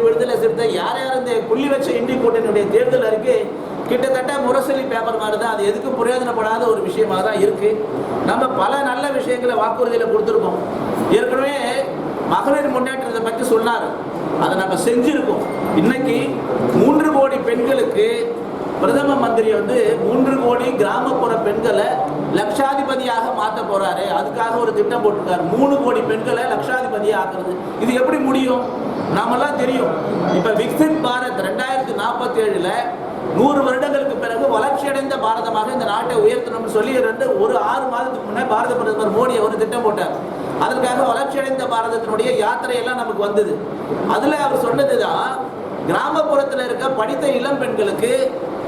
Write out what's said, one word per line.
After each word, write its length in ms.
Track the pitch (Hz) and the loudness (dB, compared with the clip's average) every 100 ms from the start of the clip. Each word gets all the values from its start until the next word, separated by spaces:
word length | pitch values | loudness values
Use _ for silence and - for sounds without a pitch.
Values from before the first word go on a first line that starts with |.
விடுதலை 320 | 226 - - - | 4 2 2 2
சிறுத்தை, 380 | - 151 - | 0 2 0
யார் 260 | 180 - 262 | 0 -2 -2
யார் 180 | 262 254 | -2 -2
இந்த 140 | 240 226 220 | 0 -2 0
புள்ளி 200 | 233 285 | 0 2
வச்ச 240 | 269 277 | 0 0
இண்டி 220 | 240 247 | 0 0
கூட்டணியுடைய 580 | 262 233 226 208 202 202 | 2 2 2 2 2 4
தேர்தல் 340 | 453 - - 214 | 4 4 2 2
அறிக்கை 320 | 220 254 226 - - - - - | 2 2 0 0 -6 -8 -8 -2
கிட்டத்தட்ட 440 | 240 269 262 262 | 0 2 0 0
முரசொலி 500 | 277 247 269 - 269 254 | 0 0 2 2 -2 -2
பேப்பர் 300 | 233 226 220 | -2 -2 -2
மாதிரி 200 | 214 214 | -2 -2
தான். 160 | 233 | -2
அது 100 | 214 | 0
எதுக்கும் 340 | 202 - 269 226 | 0 0 -2 0
பிரயோஜனப்படாத 680 | 233 254 247 233 214 226 226 | 0 0 0 0 0 0 2
ஒரு 140 | 214 | 2
விஷயமா 400 | 185 185 214 185 | 0 0 0 2
தான் 180 | 214 208 | 0 2
இருக்கு. 300 | 202 185 208 214 - - - - 185 | 2 2 0 0 -2 -4 -4 -2 0
நம்ம 220 | 226 254 | 2 0
பல 340 | 254 - 277 | 0 0 0
நல்ல 260 | 269 247 285 | 0 -2 -2
விஷயங்களை 460 | 254 - 247 247 220 | -2 -2 0 0 2
வாக்குறுதியில 520 | 220 220 233 226 226 | 0 0 0 2 2
கொடுத்துருக்கோம். 520 | 226 226 214 185 185 - - - - - | 2 2 2 2 0 -4 -4 -4 -2 2
ஏற்கனவே 440 | 226 247 262 277 277 208 277 185 160 - - - | 2 2 0 0 -2 -2 -2 -4 -6 -6 -6 -2
மகளிர் 400 | 175 277 285 277 | 0 2 0 0
முன்னேற்றத்தை 520 | 254 247 262 240 226 | 0 -2 -4 -4 -2
பத்தி 220 | 226 226 247 226 | -2 -2 2 2
சொன்னாரு, 320 | 233 233 - - - - - - | 2 0 -2 -6 -8 -6 -4 -2
அதை 160 | - 185 | 0 0
நம்ம 180 | 190 185 | 0 0
செஞ்சிருக்கோம். 680 | - 240 277 277 214 - - - - - | 2 2 2 2 0 -2 -2 -4 0 2
இன்னைக்கு 420 | 208 262 285 - - - - - - | 2 2 0 0 -2 -4 -4 -2 0
மூன்று 380 | - 240 302 311 | 4 6 6 4
கோடி 260 | 277 269 269 | 4 2 2
பெண்களுக்கு 1000 | 226 240 254 262 - - 220 233 233 - - - - - | 0 0 2 2 2 2 2 0 -2 -4 -6 -6 -6 0
பிரதம 340 | - 277 277 262 | 2 2 2 2
மந்திரி 380 | 233 226 220 | 2 2 2
வந்து 440 | 214 - 247 214 - 202 | 2 2 2 2 2 2
மூன்று 280 | 254 262 269 240 | 2 2 2 2
கோடி 300 | 247 254 - | 2 0 0
கிராமப்புற 580 | 202 233 262 - - | 0 0 0 0 0
பெண்களை 520 | 208 202 214 226 202 - - - - - 185 | 0 0 0 0 2 0 0 -2 -4 -2 0
லட்சாதிபதியாக 880 | 311 - 277 285 269 262 247 226 226 233 | 0 0 0 0 -2 -2 -2 -2 -2 -2
மாத்த 200 | 214 220 | -2 -4
போறாரு. 440 | 202 196 - - 170 226 | -2 0 0 -2 -2 -2
அதுக்காக 420 | - - 226 233 | -2 -2 -2 0
ஒரு 140 | 220 | 0
திட்டம் 300 | 208 208 240 | 2 0 2
போட்டிருக்காரு, 540 | 208 - 180 175 160 233 | 2 0 0 -2 0 2
மூணு 260 | 277 277 | 4 4
கோடி 160 | 269 226 | 2 0
பெண்களை 440 | 240 220 247 233 | 0 -2 0 -2
லட்சாதிபதியா 760 | 254 - - 254 254 208 208 202 | 0 -2 -2 -2 -2 0 0 0
ஆக்குறது. 360 | - 185 180 180 - - | -2 -4 -4 -6 -6 -2
இது 140 | 233 | 0
எப்படி 240 | 254 262 - | 2 2 2
முடியும்? 440 | 262 269 262 247 - - - - - | 2 2 2 0 -2 -4 -4 -4 -2
நாமெல்லாம் 440 | - 233 254 285 285 | -2 0 0 0 0
தெரியும், 340 | 247 - 175 - - 202 - 180 | 0 0 0 -2 -2 -2 0 2
இப்ப 140 | 220 | 2
விக்சித் 540 | 214 240 - 311 311 | 2 0 2 2 2
பாரத் 400 | 247 247 247 - 185 | 0 -2 -2 -4 -4
ரெண்டாயிரத்தி 460 | 214 262 262 254 233 | -2 -2 -2 -2 -2
நாற்பத்தி 420 | 226 247 247 226 | -2 -2 -2 0
ஏழுல 300 | 214 185 180 226 - - - - - - | 0 0 0 -2 -4 -6 -8 -6 -2 2
நூறு 280 | 269 285 | 4 4
வருடங்களுக்கு 520 | 262 254 285 277 277 247 | 2 0 0 0 0 -2
பிறகு 300 | 233 226 277 | -4 0 2
வளர்ச்சியடைந்த 680 | 226 269 269 277 277 269 262 | 2 0 0 -2 -2 -2 -2
பாரதமாக 540 | 214 226 226 220 226 | 0 -2 -2 -2 -2
இந்த 140 | 247 202 | -2 -2
நாட்டை 320 | 214 247 240 | -2 0 4
உயர்த்தணும்னு 500 | - 247 - - 220 | 4 2 -2 -4 -2
சொல்லி 320 | 214 254 262 | 0 2 2
ரெண்டு, 420 | 220 - 254 190 | 0 0 0 2
ஒரு 160 | 220 - | 2 2
ஆறு 280 | - 269 254 | 0 -2 -2
மாதத்துக்கு 400 | 240 254 - 208 | -2 -4 -6 -6
முன்னே 200 | 208 - | -4 0
பாரத 240 | 214 - | 0 0
பிரதமர் 420 | 247 214 214 208 202 | 0 0 0 0 2
மோடி 220 | 254 233 | 2 2
அவர் 180 | 214 - | 0 0
திட்டம் 240 | 220 240 | -2 0
போட்டார். 340 | 226 180 170 - - - - - | 0 0 -2 -4 -8 -8 -6 -2
அதற்காக 420 | - 254 247 262 | -2 0 0 2
வளர்ச்சியடைந்த 600 | 262 277 277 277 262 262 240 | 2 0 -2 -2 -2 -2 -2
பாரதத்தினுடைய 800 | 233 233 226 220 214 247 214 214 | -2 -2 -4 -2 0 0 2 0
யாத்திரையெல்லாம் 560 | 240 240 247 240 247 | 0 -2 -2 -2 -4
நமக்கு 220 | 220 202 | -4 -2
வந்தது. 340 | 202 208 196 147 - - - - 185 | 0 0 0 -2 -6 -8 -6 -4 0
அதுல 260 | - 277 302 | 0 2 2
அவர் 220 | 285 254 | 0 0
சொன்னதுதான், 720 | 240 269 277 - 196 - - - - - - - - | 2 2 2 2 0 0 -2 -4 -6 -8 -8 -6 0
கிராமப்புறத்துல 760 | 190 285 311 302 277 277 269 247 | 0 0 0 2 2 2 -2 -2
இருக்க 220 | - - | -2 -2
படித்த 400 | - 220 277 285 | -2 -2 0 0
இளம் 320 | 240 269 277 | 0 0 -2
பெண்களுக்கு 720 | 247 214 196 - 233 269 262 - - - | 0 0 0 0 0 2 0 -2 -6 -6